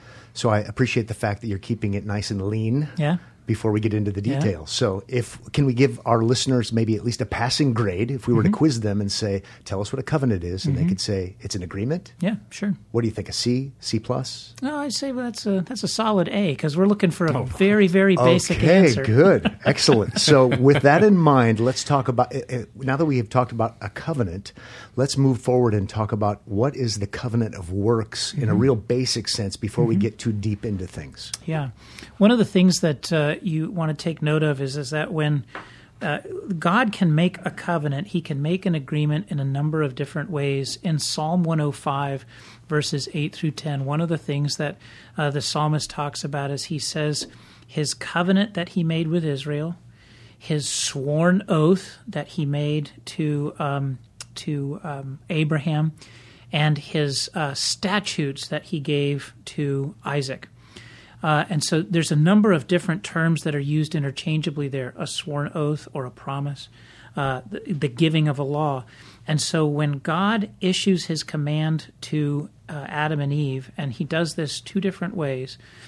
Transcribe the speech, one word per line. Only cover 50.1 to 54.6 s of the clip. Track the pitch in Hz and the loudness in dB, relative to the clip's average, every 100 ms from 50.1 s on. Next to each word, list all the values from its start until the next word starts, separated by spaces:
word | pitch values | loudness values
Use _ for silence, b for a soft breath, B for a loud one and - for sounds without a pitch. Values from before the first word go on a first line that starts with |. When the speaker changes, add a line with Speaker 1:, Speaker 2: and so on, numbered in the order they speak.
| b b b | b b b
Speaker 2:
his | - 151 139 | -4 -4 -2
sworn | - - 143 135 151 170 185 - | -4 -4 -4 -2 2 4 2 2
oath | 165 151 185 - - - | 4 4 4 0 -16 -10
that | 151 147 | -10 -8
he | - | -4
made | 147 147 147 151 147 - - | -2 -2 -2 -2 -4 -10 -12
to, | - 151 147 143 - | -4 -2 -2 -4 -4
um, | 147 139 139 127 - _ - | -4 -2 -4 -6 -12 _ -18
to, | - - 147 | -12 -6 -4